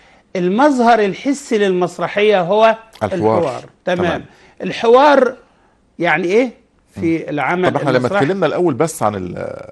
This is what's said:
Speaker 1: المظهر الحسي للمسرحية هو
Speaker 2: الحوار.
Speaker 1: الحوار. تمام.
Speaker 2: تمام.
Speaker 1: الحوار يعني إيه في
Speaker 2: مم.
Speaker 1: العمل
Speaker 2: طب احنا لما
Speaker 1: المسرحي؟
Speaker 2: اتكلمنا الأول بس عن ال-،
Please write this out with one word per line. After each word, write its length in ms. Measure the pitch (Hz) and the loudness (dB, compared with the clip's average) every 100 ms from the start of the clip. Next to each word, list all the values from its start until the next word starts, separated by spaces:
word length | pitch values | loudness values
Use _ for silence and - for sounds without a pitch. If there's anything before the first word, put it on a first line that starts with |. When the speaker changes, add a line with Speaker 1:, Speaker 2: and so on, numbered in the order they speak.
| _ _ _ 190 | _ _ _ -4
Speaker 1:
المظهر 640 | 180 208 302 254 233 226 | -2 2 2 2 2 2
الحسي 580 | 202 175 269 277 - 220 | 2 -2 -4 -4 -2 0
للمسرحية 840 | 202 180 175 - 170 208 214 202 | 0 0 -2 -4 -6 0 2 2
هو 360 | 170 208 220 220 - - | 2 2 4 2 -6 -6
Speaker 2:
الحوار. 360 | 104 190 107 110 | -4 0 0 2
Speaker 1:
الحوار. 240 | 156 117 - _ - | 0 -6 -12 _ -6
تمام. 120 | 180 175 | -2 -2
Speaker 2:
تمام. 200 | 143 - _ - - | -4 -10 _ -20 -12
Speaker 1:
الحوار 760 | 190 - 233 247 294 277 240 - _ _ _ _ _ - | -10 -4 4 6 6 4 2 -2 _ _ _ _ _ -6
يعني 280 | 170 156 175 | -2 0 0
إيه 240 | 214 254 - _ _ _ - | 0 0 -4 _ _ _ -6
في 220 | 170 160 | -4 -2
Speaker 2:
مم. 60 | 147 | -4
Speaker 1:
العمل 400 | 147 135 180 175 | -4 -2 0 0
Speaker 2:
طب 60 | 139 | 0
احنا 140 | 147 | 0
لما 80 | 127 | 0
Speaker 1:
المسرحي؟ 260 | 123 202 | 0 0
Speaker 2:
اتكلمنا 220 | 139 196 156 | 0 0 -2
الأول 280 | 120 175 | 0 -2
بس 300 | 123 160 - | 0 -4 -2
عن 120 | 110 104 | -4 -2
ال-، 220 | 90 95 90 - - | -8 -10 -10 -12 -16